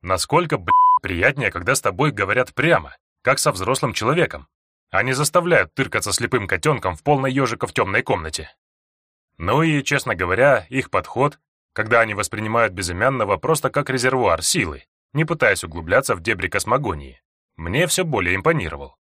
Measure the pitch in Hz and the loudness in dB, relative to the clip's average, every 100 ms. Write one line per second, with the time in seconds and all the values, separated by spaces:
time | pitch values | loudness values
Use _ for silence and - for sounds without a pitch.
0 | 90 92 - 151 175 147 85 - - - | 0 -2 2 2 2 -2 2 4 4 4
1 | - 87 113 135 110 87 90 143 107 90 | 0 0 0 2 -4 -2 -2 0 -2 0
2 | 147 101 98 110 123 - 160 143 82 - | -2 0 0 0 0 0 2 2 0 -20
3 | _ _ - 139 156 101 95 131 127 - | _ _ 0 2 0 0 -2 0 -2 -2
4 | 110 160 160 73 - _ _ _ _ 95 | 0 0 0 -4 -16 _ _ _ _ -2
5 | 120 131 147 180 175 151 87 - 131 113 | 0 0 2 2 4 2 2 -2 -2 -2
6 | 104 - 117 127 101 92 156 135 95 87 | -2 -2 0 -2 0 -2 0 0 -2 -4
7 | - 143 135 131 131 113 - - 98 104 | 0 0 2 0 0 -2 -4 -2 0 0
8 | - 98 80 80 80 _ _ _ _ _ | 0 -2 -2 -10 -12 _ _ _ _ _
9 | _ _ _ _ 85 131 160 151 131 139 | _ _ _ _ 0 2 2 0 0 -2
10 | - 82 90 92 139 123 90 131 - 95 | -2 -2 0 4 4 4 0 -6 -2 -4
11 | - - 143 - _ _ _ - 110 117 | -4 -2 -2 -2 _ _ _ -6 2 4
12 | 113 104 104 107 107 113 113 95 90 87 | 4 0 -6 -4 -2 2 0 0 -6 0
13 | 120 135 101 92 - 160 131 151 139 131 | 0 0 0 0 0 0 0 -2 -2 0
14 | 127 127 107 80 - 180 92 69 _ _ | 0 2 2 0 0 -2 -2 -6 _ _
15 | _ 139 160 170 117 98 87 82 80 107 | _ -4 -2 2 2 2 -4 -10 2 2
16 | - 101 85 104 82 101 - 127 120 78 | 2 -2 -2 -2 -2 -4 0 -2 0 -6
17 | 67 65 _ _ _ - 82 117 180 - | -10 -20 _ _ _ -12 -4 0 0 0
18 | 175 120 87 95 160 165 85 73 69 _ | -2 0 0 0 0 0 -2 -10 -16 _